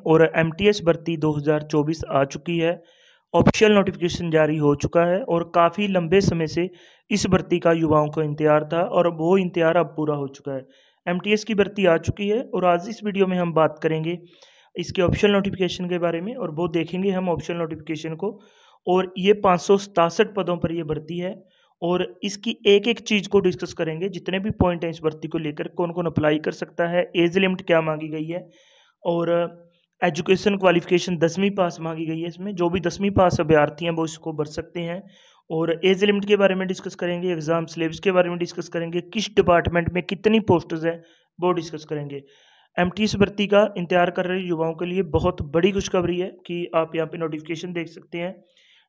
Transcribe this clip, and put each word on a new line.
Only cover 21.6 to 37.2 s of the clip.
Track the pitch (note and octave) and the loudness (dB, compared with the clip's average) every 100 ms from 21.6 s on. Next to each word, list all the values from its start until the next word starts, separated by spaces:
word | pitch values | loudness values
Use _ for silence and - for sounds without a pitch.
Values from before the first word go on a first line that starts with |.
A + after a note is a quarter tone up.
| _ _ | _ _
और | E3+ F3+ - - | -2 0 -2 -6
इसकी | G3+ G3+ A3+ A3 G3+ | -10 -6 -6 0 4
एक | G3+ G3+ | 4 4
एक | A#3 | -2
चीज़ | - G#3 F#3+ | 0 -2 2
को | G3+ | 2
डिस्कस | F#3 F3+ F3 | 2 0 -6
करेंगे, | - D#3+ D#3+ F#3+ | -6 -6 -4 -6
जितने | F3 - F#3 | -6 -6 -4
भी | G#3+ | -4
पॉइंट | - F#3 F3 | 0 0 0
हैं | E3+ | -4
इस | D#3+ | -4
भर्ती | D#3 D#3 D#3+ | -4 -4 -6
को | D#3+ | -6
लेकर, | D3+ D3+ - | -6 -8 -8
कौन | - F3 | -4 -4
कौन | E3+ E3+ | -2 -2
अप्लाई | D3 D3+ D#3 | 0 2 0
कर | D#3 | -2
सकता | E3+ F3 - E3+ | -6 -8 -4 0
है, | F3 F3 F3 | 0 0 2
एज | E3+ F3 | 2 4
लिमिट | F#3+ F#3 | 2 0
क्या | F#3 E3 | 2 2
मांगी | D#3+ D#3 D#3 | 2 -4 -6
गई | D#3 | -8
है | D#3 F3 - _ _ _ _ _ | -6 -8 -12 _ _ _ _ _
और | F3+ E3+ E3+ E3+ E3+ E3+ _ _ _ _ | -4 -2 0 0 -2 -6 _ _ _ _
एजुकेशन | F3+ E3 F3+ F#3+ G#3 G3+ | -2 0 0 2 2 2
क्वालिफिकेशन | F#3 F3 - F3 F3+ F3 | 4 4 2 0 0 0
दसवीं | E3 E3 G3+ | 0 2 -2
पास | G3+ F3 E3 | 0 -2 -2
मांगी | D#3+ D#3+ D#3+ | -8 -6 -6
गई | D#3+ | -6
है | E3+ | -8
इसमें, | E3+ G3 | -8 -10
जो | F#3 F3 | -2 0
भी | F#3 | 0
दसवीं | E3 F3 G3+ | -2 -2 0
पास | G3+ F#3 - | 4 4 2
अभ्यर्थी | D#3 D#3 D3 D3+ | 4 4 4 0
हैं | E3+ | -4
वो | E3 | -2
इसको | D#3+ - E3 | -4 -6 -10
भर | D3+ | -8
सकते | D3+ E3 D#3+ F3 | -8 -8 -12 -10
हैं। | E3+ F3+ G3+ _ _ _ - | -8 -10 -14 _ _ _ -8
और | D#3+ E3 E3 | -2 -2 0
एज | F#3+ F#3 | 2 4
लिमिट | G#3 G3+ | 2 2
के | G3+ G3+ | 2 4
बारे | G3 | 4
में | F#3 F#3 | 2 -4
डिस्कस | F#3 F#3+ | -6 -10
करेंगे, | - F3 F3 | -8 -6 -4